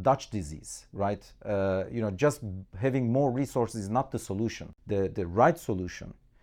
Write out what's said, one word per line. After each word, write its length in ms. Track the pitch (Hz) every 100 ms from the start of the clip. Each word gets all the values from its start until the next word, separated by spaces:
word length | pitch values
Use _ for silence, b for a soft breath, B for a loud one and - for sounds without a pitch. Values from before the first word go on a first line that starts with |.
Dutch 280 | 113 139 -
disease, 560 | 107 76 78 - - -
right? 320 | 101 101 101 - -
Uh, 400 | - 98 98 95 92
you 120 | 117
know, 100 | 107
just 300 | 92 147 - 107 95 92 95
having 360 | 131 131 120
more 180 | 127 139
resources 520 | 123 127 131 110 113
is 80 | 98
not 200 | 117 139
the 80 | -
solution. 560 | - 98 113 - 82 - -
The, 200 | 98 95
the 160 | 104
right 320 | 85 92 147 165
solution 560 | - 95 90 - - - _ _